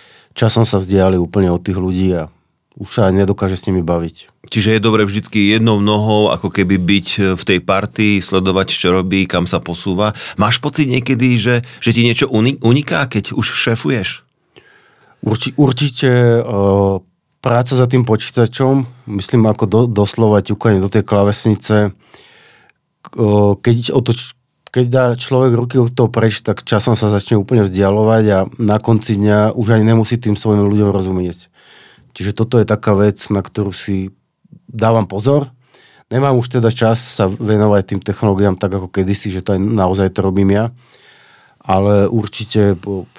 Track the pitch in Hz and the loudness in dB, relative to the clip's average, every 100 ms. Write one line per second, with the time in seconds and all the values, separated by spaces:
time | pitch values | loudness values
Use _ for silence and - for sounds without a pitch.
0 | - - _ - 113 113 113 101 92 98 | -20 -20 _ -2 0 2 2 0 0 2
1 | 95 92 85 104 92 87 87 92 92 92 | 2 2 0 0 0 0 -4 -4 -4 -2
2 | 95 87 78 _ _ _ _ - - - | 0 -2 -4 _ _ _ _ -18 -8 -2
3 | 98 95 98 101 95 92 - 92 82 85 | 2 2 0 0 -4 -4 -2 -2 -2 -2
4 | 85 - - _ - - 107 110 110 107 | -4 -12 -20 _ -8 -2 0 2 2 2
5 | 104 104 - 110 101 110 113 104 101 104 | 0 -2 -4 0 2 2 2 2 2 0
6 | 107 107 104 85 95 - 92 98 90 101 | 2 2 2 0 -4 -2 0 2 2 0
7 | 87 - 98 90 - 90 87 98 101 - | 0 -2 -2 -2 0 -2 0 -2 -2 -2
8 | 104 101 87 95 95 95 95 - 90 92 | 0 0 0 -2 0 0 0 0 0 0
9 | 92 98 90 90 87 82 - 87 101 90 | 0 -2 0 -2 -2 -4 -4 -6 -4 -2
10 | 107 104 - - 104 117 - - 143 131 | -2 -4 -8 -4 -2 -2 -2 -2 0 -2
11 | 123 131 127 123 107 120 123 - - 117 | -2 0 2 2 0 -2 -4 -6 -2 2
12 | 120 117 131 110 117 143 113 131 147 160 | 2 2 0 0 0 0 2 2 0 -4
13 | 135 110 - - 120 - - 113 147 123 | -2 -4 -4 -4 -4 -2 -2 -2 -2 -4
14 | 92 - _ _ _ _ _ _ _ _ | -4 -10 _ _ _ _ _ _ _ _
15 | _ _ - 110 - 123 143 117 147 127 | _ _ -4 -4 -4 0 0 2 -2 0
16 | 135 123 120 117 117 101 98 98 98 95 | 0 4 4 2 0 0 2 2 2 -2
17 | - _ _ _ 123 117 123 127 123 127 | -6 _ _ _ -2 0 0 0 2 2
18 | 120 110 - - 117 - 131 135 123 - | 2 0 -2 0 0 0 0 0 -2 -10
19 | - 101 95 120 110 107 104 107 120 104 | -10 -8 -2 2 2 2 0 2 2 2
20 | 101 - 110 104 - 104 117 98 95 110 | 0 2 2 2 0 -2 0 2 0 -2
21 | - 101 101 104 117 104 - 107 104 - | 0 2 2 2 0 0 0 0 0 -4
22 | _ - - _ _ _ _ _ _ _ | _ -20 -20 _ _ _ _ _ _ _
23 | - - 110 104 104 101 - 120 117 139 | -12 -2 2 4 2 2 2 0 0 -2
24 | - - - - _ _ - - 123 131 | 0 -4 -6 -16 _ _ -6 -2 0 2
25 | 127 120 - 131 131 117 120 131 117 123 | 0 -2 -2 0 2 2 0 0 0 2
26 | 117 - 110 101 - 101 - 110 - 113 | 0 2 0 0 -4 -6 -2 -2 0 0
27 | 107 104 - 110 101 123 98 92 98 104 | 0 -2 0 0 2 0 0 0 0 2
28 | 107 113 107 95 95 - 110 107 - 110 | 2 2 2 2 0 -2 0 0 2 0
29 | - 101 104 104 110 - 110 113 107 113 | 0 0 2 2 2 0 0 2 4 2
30 | 107 120 110 104 110 104 101 104 104 98 | 2 -2 -2 -2 0 2 2 2 0 0
31 | 95 92 90 85 - _ - - - _ | -2 -4 -6 -8 -18 _ -20 -20 -20 _
32 | _ - 101 107 113 120 101 107 - 98 | _ -10 -6 -4 0 2 4 2 2 2
33 | 104 98 - 101 92 - 98 92 - 95 | 2 0 -2 -4 -4 -6 -6 -6 -4 -4
34 | 95 - _ _ _ - - 113 110 113 | -6 -12 _ _ _ -20 -14 -2 0 2
35 | 101 95 107 147 139 _ _ - _ _ | 0 -2 0 0 -2 _ _ -20 _ _
36 | - 120 143 127 123 127 113 - 113 117 | -6 -2 0 0 0 0 0 2 0 0
37 | - - 98 101 107 107 107 101 95 98 | -2 -2 -2 -2 -2 2 2 2 0 -6
38 | - 98 107 95 101 92 98 95 90 98 | -6 -4 -2 0 0 0 -4 -4 -6 -4
39 | 95 98 104 92 90 98 101 113 92 95 | -2 -2 -4 -6 -4 -2 0 0 0 0
40 | 95 92 95 95 98 101 117 - _ - | -2 -2 -2 0 2 2 -2 -8 _ -20
41 | _ - _ _ _ _ - 95 98 101 | _ -20 _ _ _ _ -2 0 2 2
42 | 98 117 101 - 104 107 101 90 101 98 | 2 -2 -4 -8 -4 0 0 0 -6 -10
43 | - | -12